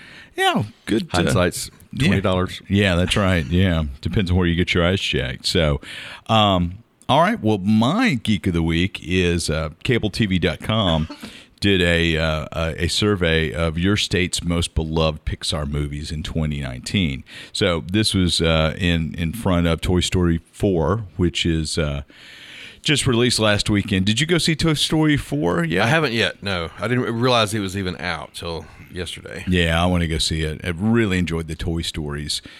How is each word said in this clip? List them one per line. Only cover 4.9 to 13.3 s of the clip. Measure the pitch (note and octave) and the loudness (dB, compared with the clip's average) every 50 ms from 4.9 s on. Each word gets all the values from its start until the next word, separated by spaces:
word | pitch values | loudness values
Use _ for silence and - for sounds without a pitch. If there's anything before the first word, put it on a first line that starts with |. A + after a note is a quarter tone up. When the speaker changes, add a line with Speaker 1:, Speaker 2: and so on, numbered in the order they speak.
| F#2+ G2 | 0 0
Speaker 1:
checked. | - - - C2+ B1+ B1+ C2 - - | -2 -2 -2 -2 -2 -4 -6 -6 -4
So, | - - F#2 D#2+ D2+ C#2+ C2+ - - - - - - - - - - | -2 0 2 2 2 2 0 -4 -10 -16 -14 -14 -16 -16 -10 -2 2
um, | A2 A2 G#2+ G2+ F#2+ F2+ F2 E2+ F2+ G2 - _ _ _ _ - | 4 4 6 6 4 4 2 0 -4 -8 -18 _ _ _ _ 2
all | B2 D3 | 4 4
right. | E3+ G3 A#3+ G#3+ | 4 4 2 0
Well, | - G#2+ G#2+ G#2 | 0 0 0 2
my | F2+ G#2 A2 A2 A2+ B2 E3 A3 C4 A#3 D3+ | 2 4 4 4 4 4 2 2 2 2 0
geek | A#2 - - G#2+ F#2 - G2 | 0 0 0 0 0 0 0
of | E2+ | 0
the | E2+ E2 | 2 2
week | E2 E2 E2 F2 F#2+ - - - | 2 2 2 0 0 -2 -6 -6
is, | D#2 F2+ F#2 F2+ F2 F2 F2 - - | -2 0 2 2 2 2 0 0 -2
uh, | D#2 D#2 D#2+ D#2 D2+ - - | -2 -2 -2 -4 -8 -6 -2
cable | - B2 A2+ - G#2 | 0 0 0 0 -2
T | - - A#2 | 0 0 0
V | G2+ F#2 F2+ | 2 2 2
dot | E2 F2 D#2 - | 2 0 -2 -2
com | - - A2 A2+ G#2+ F2+ D#2+ D#2 D#2 - D4 - - - - - - _ _ - | -4 -2 0 0 2 2 2 2 0 -2 -6 -14 -16 -18 -18 -20 -20 _ _ -2
did | - G2+ G2 F#2+ | 2 2 4 4
a, | - - - E2+ E2+ E2+ D#2+ D#2 | 4 4 4 4 2 2 2 0
uh, | E2 D#2+ D#2 D#2 - - - | 0 0 -2 -2 -4 -6 -4
a, | D#2 E2 E2 D2+ - F2 | -4 -4 -4 -4 -2 -2
a | E2+ | -2
survey | - - G#2+ G#2 G#2 F#2 F2+ E2 | 0 0 0 0 0 2 2 2